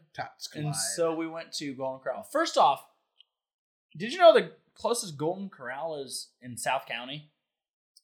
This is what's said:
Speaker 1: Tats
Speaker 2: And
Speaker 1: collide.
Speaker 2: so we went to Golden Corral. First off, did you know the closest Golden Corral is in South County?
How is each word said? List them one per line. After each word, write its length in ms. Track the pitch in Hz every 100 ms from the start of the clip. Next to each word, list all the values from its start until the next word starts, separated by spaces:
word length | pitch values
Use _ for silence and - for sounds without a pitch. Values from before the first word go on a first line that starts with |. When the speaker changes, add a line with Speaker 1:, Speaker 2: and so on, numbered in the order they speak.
| -
Speaker 1:
Tats 340 | - - - -
Speaker 2:
And 80 | 151
Speaker 1:
collide. 120 | 151 147 - -
Speaker 2:
so 180 | 165
we 120 | 160 165
went 240 | 165 160 -
to 160 | 147
Golden 260 | 127 135 131
Corral. 200 | 135 113
First 340 | - 294 330 277
off, 260 | 160 135 - _ _ _ _ _ _ _ _ _ _
did 160 | 151 220
you 60 | 349
know 140 | 339
the 200 | 262 170 - _
closest 440 | - 220 240 208 139
Golden 320 | 156 190 196
Corral 460 | - 123 135 165 151
is 260 | 131 - - _
in 160 | 123 110
South 300 | 139 131 -
County? 440 | 120 127 151 151 _ _ _ _ _ _ _